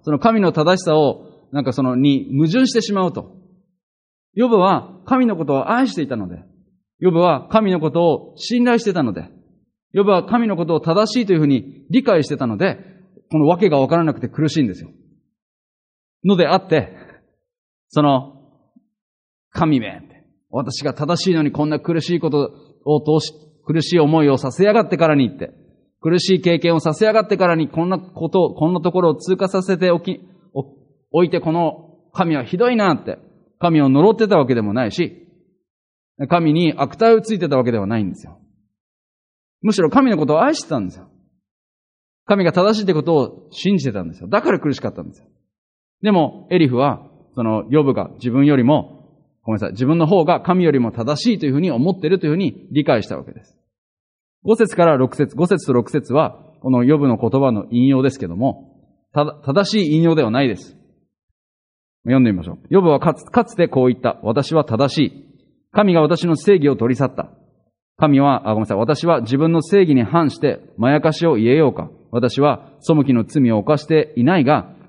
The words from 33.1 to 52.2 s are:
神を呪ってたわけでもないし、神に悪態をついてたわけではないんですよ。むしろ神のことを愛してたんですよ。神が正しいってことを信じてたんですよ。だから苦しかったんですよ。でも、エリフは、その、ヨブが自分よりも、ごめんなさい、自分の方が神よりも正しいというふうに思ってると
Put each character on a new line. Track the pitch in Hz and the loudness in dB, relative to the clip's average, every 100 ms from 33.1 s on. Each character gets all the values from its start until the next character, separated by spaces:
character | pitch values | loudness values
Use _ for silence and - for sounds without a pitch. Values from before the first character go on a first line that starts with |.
| - _ _ _ - | -12 _ _ _ -4
神 | 175 156 | 0 2
を | 135 | 4
呪 | 139 202 | 4 4
っ | 214 | 2
て | 214 | 2
た | 180 | 2
わ | 127 | 2
け | |
で | 117 | -2
も | 104 | -2
な | 117 110 | -4 -4
い | |
し、 | 175 160 - _ _ _ _ _ _ _ _ _ - 131 | -4 -6 -8 _ _ _ _ _ _ _ _ _ -12 -2
神 | 175 160 | 0 2
に | 160 165 - | 2 0 -2
悪 | 139 - | -6 0
態 | 226 220 | 4 4
を | |
つ | 220 | 2
い | 202 | -4
て | 165 | 0
た | 135 | 0
わ | |
け | 120 | 2
で | 110 | 0
は | 98 | 0
な | 113 | -2
い | |
ん | 95 | -4
で | - | -8
す | - | -18
よ。 | - _ _ _ _ _ _ _ _ _ _ _ _ | -20 _ _ _ _ _ _ _ _ _ _ _ _
む | 214 | -2
し | 196 | 0
ろ | 156 | 2
神 | 262 269 | 2 2
の | 170 | 0
こ | 147 | 0
と | 156 | 2
を | |
愛 | 269 320 | 0 -2
し | |
て | - | -6
た | 135 | -6
ん | 90 | -6
で | |
す | - | -12
よ。 | - _ _ _ _ _ _ _ _ _ _ _ - | -20 _ _ _ _ _ _ _ _ _ _ _ -4
神 | 202 | 0
が | 170 | 2
正 | 180 202 214 | 2 2 2
し | |
い | |
っ | 190 | 0
て | |
こ | 156 | -2
と | 151 151 | 2 0
を | 113 - - | 0 -8 -20
信 | - 190 190 | -6 -2 0
じ | 135 | -2
て | |
た | 98 | -6
ん | 82 | -10
で | |
す | 82 | -12
よ。 | 90 | -4
だ | 214 | -2
か | 330 | 0
ら | 165 | -2
苦 | 147 | -2
し | 127 | -4
か | 107 | -8
っ | |
た | 92 | -10
ん | - | -16
で | |
す | - | -20
よ。 | _ _ _ _ _ _ _ _ | _ _ _ _ _ _ _ _
で | 208 | 0
も、 | 185 143 - - | 2 0 -4 -2
エ | 180 | 0
リ | 143 | 2
フ | 123 | 2
は、 | 139 107 - _ _ | 0 -2 -12 _ _
そ | 127 | -4
の、 | 113 107 110 | -2 -2 0
ヨ | 151 | 2
ブ | 139 | 2
が | 104 87 - | -2 -6 -8
自 | 120 | -4
分 | 131 143 | 2 4
よ | 135 | 4
り | |
も、 | 120 151 - - _ _ _ _ | 2 2 -2 -18 _ _ _ _
ご | 110 | -6
め | 107 | -6
ん | |
な | |
さ | 90 | -6
い、 | |
自 | 104 131 | -4 -2
分 | 165 | 0
の | 160 | 2
方 | 196 160 | 2 2
が | 151 | 0
神 | 175 180 165 | 0 2 2
よ | |
り | 135 | 2
も | 113 | -2
正 | 117 117 147 240 | -4 -6 -2 -2
し | 196 | -2
い | |
と | 147 | -2
い | |
う | |
ふ | 139 | -2
う | |
に | 185 | -2
思 | 120 170 | 0 -2
っ | - | -2
て | 151 | -2
る | |
と | 190 | -2